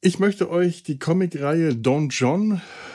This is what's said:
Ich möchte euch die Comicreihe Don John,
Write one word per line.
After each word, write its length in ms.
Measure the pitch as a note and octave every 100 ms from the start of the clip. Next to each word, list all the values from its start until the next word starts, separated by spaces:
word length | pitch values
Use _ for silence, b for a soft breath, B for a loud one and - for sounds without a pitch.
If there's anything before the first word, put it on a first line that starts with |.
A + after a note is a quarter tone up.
Ich 160 | F#3+ F3+
möchte 320 | G3 G3+ F#3
euch 320 | E3+ F3+ E3+
die 160 | - C#3
Comicreihe 760 | - F3 F#3 D#3 C#3+ D#3+ E3
Don 360 | A#2 A2+ C#3 D3+
John, 500 | - B2 E3+ G#3+ G3+ B B B